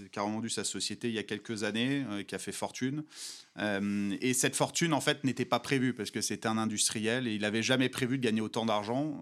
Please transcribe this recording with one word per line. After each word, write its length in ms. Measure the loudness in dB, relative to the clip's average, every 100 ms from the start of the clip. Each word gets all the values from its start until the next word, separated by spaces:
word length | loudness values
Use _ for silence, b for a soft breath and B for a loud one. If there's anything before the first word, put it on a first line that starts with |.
| -8
qui 80 | -2
a 40 |
revendu 260 | 0 0 -4
sa 160 | -2
société 440 | -2 -2 -4 -2 -2
il 60 |
y 40 | -2
a 40 |
quelques 380 | -2 -4 -4 -2
années, 440 | 0 2 2 0 -2
euh, 140 | -6
qui 120 | -6
a 40 | -6
fait 140 | -6
fortune. 520 | -6 -6 -2 -4 -4 -8 B B B B -4
Euh, 580 | 0 0 0 0 0 0
et 100 | 2
cette 240 | 4 2 2
fortune, 380 | 0 2 2
en 80 | 2
fait, 220 | 2 2
n'était 200 | 2 0
pas 160 | 2 0
prévue 320 | 2 2 2
parce 180 | 0 -4
que 120 | -2
c'était 240 | -2 -2 0
un 80 | 0
industriel 720 | 0 0 0 0 0 0 0
et 60 |
il 100 | 0
avait 180 | 2 2
jamais 280 | 4 4 4
prévu 260 | 2 0 2
de 60 |
gagner 180 | 2 2
autant 240 | 2 0
d'argent. 560 | 2 2 2 -2 -2 -4